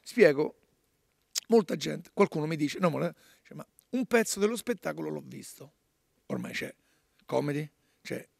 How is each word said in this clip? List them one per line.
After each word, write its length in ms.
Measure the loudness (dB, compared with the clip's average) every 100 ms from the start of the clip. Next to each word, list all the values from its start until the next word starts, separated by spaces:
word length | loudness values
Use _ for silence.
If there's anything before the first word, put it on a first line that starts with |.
spiego. 540 | -4 6 6 6 0 -4 _ _ _ _ _ _ _ -8 4
Molta 280 | 4 4 -2
gente, 360 | -4 -8 -4
qualcuno 320 | 2 2 2 -2
mi 100 | 0
dice, 220 | -2 0
no, 100 | 0
ma, 240 | 0 -2 -4 _ _
cioè, 140 | -20 -18
ma 80 | -18 _ _
un 160 | -6 0
pezzo 340 | 2 2 0
dello 160 | -2 -2
spettacolo 540 | -6 -6 -6 -8 -6
l'ho 140 | -8 -10
visto. 480 | -16 -16 -18 -20 _ _ _ _ _ -8
Ormai 260 | -8 -6
c'è 200 | -8 -8 -12 _ _ _ _ -4
comedy, 440 | -2 0 -4 -6 _ _ _
c'è 240 | -10 -10 -12